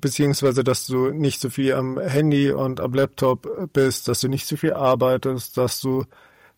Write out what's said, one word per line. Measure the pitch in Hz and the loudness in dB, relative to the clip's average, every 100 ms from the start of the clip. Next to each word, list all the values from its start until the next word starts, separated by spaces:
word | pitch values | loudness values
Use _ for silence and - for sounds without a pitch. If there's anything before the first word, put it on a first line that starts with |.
beziehungsweise | 139 - 143 139 139 127 | -4 0 2 2 2 2
dass | 127 127 - | 2 0 0
du | 131 131 | 0 0
nicht | 151 143 - | 0 -2 -2
so | 127 | -6
viel | 127 135 | -2 0
am | 131 131 131 | 0 -2 -4
Handy | 185 139 156 143 139 | -2 2 4 4 2
und | 135 131 127 | 2 -2 -2
am | 127 | -2
Laptop | 127 135 - 131 123 143 156 185 | 0 0 2 0 0 -4 -8 -2
bist, | 139 135 - - | 2 2 2 -4
dass | 120 | -2
du | 131 | -2
nicht | 139 - | -4 -4
so | 151 | -2
viel | 160 | -2
arbeitest, | 151 131 127 127 131 135 127 - - | 2 2 2 2 2 -2 -6 -6 -2
dass | 120 - | -2 -2
du | 135 131 135 _ - _ - | -2 -2 -4 _ -20 _ -20